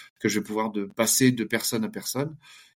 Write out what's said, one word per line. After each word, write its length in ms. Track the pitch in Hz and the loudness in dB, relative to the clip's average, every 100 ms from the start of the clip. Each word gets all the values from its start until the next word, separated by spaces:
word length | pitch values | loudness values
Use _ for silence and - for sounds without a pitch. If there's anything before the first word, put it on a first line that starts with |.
| - _ | -20 _
que 120 | 110 | 0
je 80 | 104 | 0
vais 60 | 98 | -2
pouvoir 240 | 107 110 | -2 -2
de 160 | 104 98 - | -4 -4 0
passer 340 | 110 - 131 | 2 4 4
de 140 | 123 | 4
personne 400 | 107 117 - 117 | 0 -2 -2 -2
à 60 | 107 | -2
personne. 480 | 104 - 123 151 151 - - - | -6 -6 -4 -4 -6 -18 -20 -20